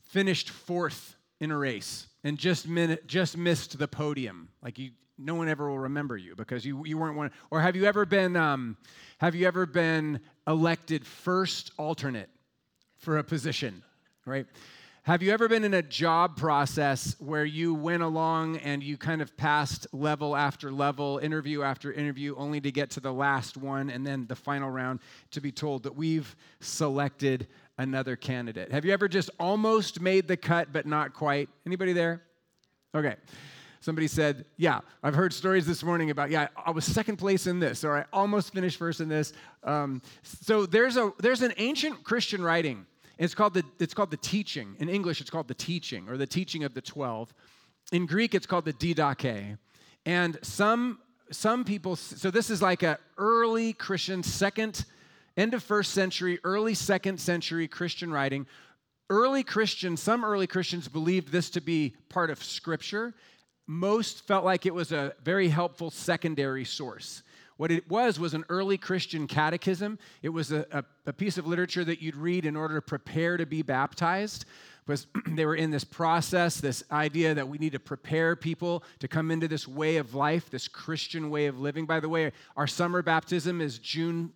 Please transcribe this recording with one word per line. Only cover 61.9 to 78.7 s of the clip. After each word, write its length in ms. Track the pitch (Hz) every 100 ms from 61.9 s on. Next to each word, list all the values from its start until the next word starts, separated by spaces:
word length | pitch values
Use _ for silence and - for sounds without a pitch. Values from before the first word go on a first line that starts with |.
| - _
part 220 | - 165
of 120 | 143
Scripture. 720 | - - - 156 - 208 233 - - _ _ _ -
Most 640 | 156 190 220 220 - -
felt 160 | 196
like 220 | 185 185 190
it 80 |
was 180 | 175 165
a 220 | 156 139 -
very 240 | 127 190 180
helpful 420 | 151 175 - 165
secondary 760 | - - 165 170 147 139 135 123
source. 580 | - 135 101 - - - - - _
What 160 | 160
it 180 | 170 165
was, 300 | 202 247 156
was 140 | 170
an 100 | 156 156
early 280 | 180 196 196
Christian 480 | - 185 - 160 147
catechism. 720 | 156 151 170 - 180 208 220 - -
It 80 | 151
was 220 | 165 139
a, 140 | 151 -
a, 100 | 147 127 _ -
a 80 |
piece 240 | 139 202 180
of 100 | 156
literature 380 | 175 180 180 170
that 160 | 165
you'd 160 | 160 139
read 280 | 160 180 156
in 120 | 151
order 180 | 156 156
to 60 |
prepare 560 | - 147 - 160 170 175
to 80 | 160
be 160 | 156
baptized. 800 | 143 131 143 - 170 190 208 - - - - - -
Was 220 | 143 - -
<clears throat> 100 | -
they 180 | 156 156
were 100 | 160
in 160 | 160
this 140 | 147 -
process, 720 | - 165 165 156 180 170 -
this 240 | 147 120 -
idea 420 | 151 151 147 160 151
that 120 | 135
we 100 | 147
need 140 | 156
to 80 | 135
prepare 560 | - 139 - 156 165 170
people 480 | 160 160 175